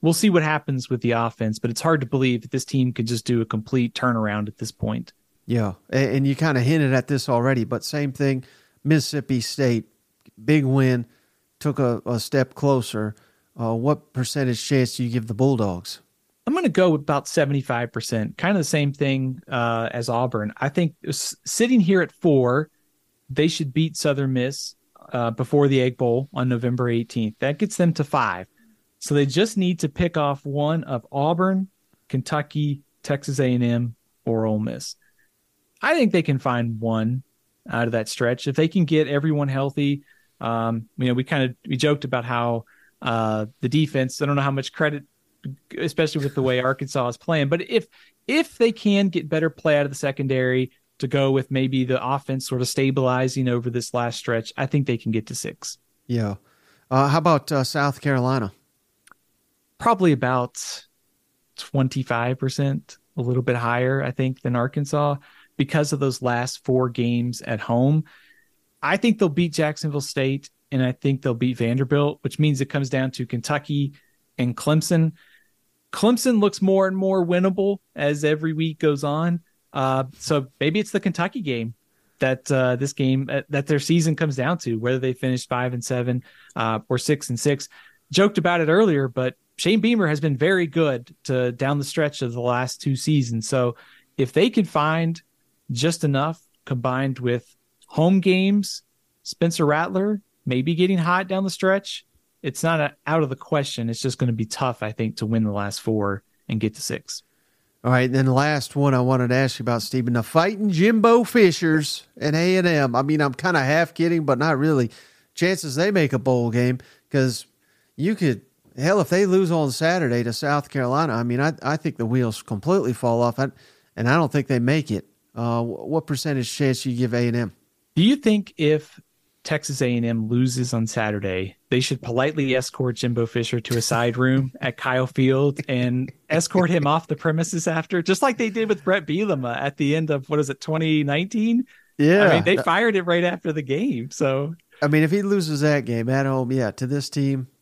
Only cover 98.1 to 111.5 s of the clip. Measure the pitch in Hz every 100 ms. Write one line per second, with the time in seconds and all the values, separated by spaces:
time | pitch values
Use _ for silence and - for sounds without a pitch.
98.1 | 190 185 185 190 202 196 - - _ _
99.1 | _ - - 170 165 151 147 175 190 202
100.1 | 208 - _ - 127 139 165 180 190 165
101.1 | 180 190 190 196 - 190 196 - - -
102.1 | _ _ _ 147 - 165 165 147 - -
103.1 | 160 147 135 - 156 139 - 117 117 135
104.1 | - 127 113 110 - 127 120 107 107 113
105.1 | - 107 113 107 101 101 - - 110 101
106.1 | 98 - _ - 110 107 - - 127 -
107.1 | - - _ _ _ _ _ 120 127 127
108.1 | 131 131 131 147 147 - 143 139 131 123
109.1 | 131 120 127 135 - 120 117 107 131 123
110.1 | 120 110 160 180 208 208 165 202 226 226
111.1 | 240 226 247 190